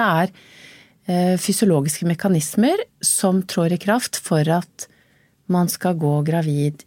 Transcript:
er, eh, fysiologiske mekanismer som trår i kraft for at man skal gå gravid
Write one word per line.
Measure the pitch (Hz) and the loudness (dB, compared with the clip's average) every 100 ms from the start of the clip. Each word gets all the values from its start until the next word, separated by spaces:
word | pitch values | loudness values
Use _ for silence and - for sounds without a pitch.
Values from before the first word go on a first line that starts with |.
er, | 220 165 190 - - - - - - _ - | 0 2 0 -4 -20 -20 -20 -20 -20 _ -4
eh, | 180 180 185 | 0 2 0
fysiologiske | - - 208 127 147 - | -2 0 2 2 0 -2
mekanismer | 170 165 196 165 - - 254 403 - _ | -2 -2 0 0 0 0 0 0 -4 _
som | - - 190 190 | -4 0 0 0
trår | 185 - 170 | -2 -2 0
i | 175 | 0
kraft | 202 233 - - | 0 -2 -2 -8
for | - 160 151 | -2 0 2
at | 170 - - - _ _ _ _ _ - | 0 -2 -12 -20 _ _ _ _ _ -2
man | 180 170 | 0 0
skal | - 185 | 0 -2
gå | 170 147 147 | 0 0 0
gravid | 151 165 156 143 147 147 | 0 0 0 0 -2 -4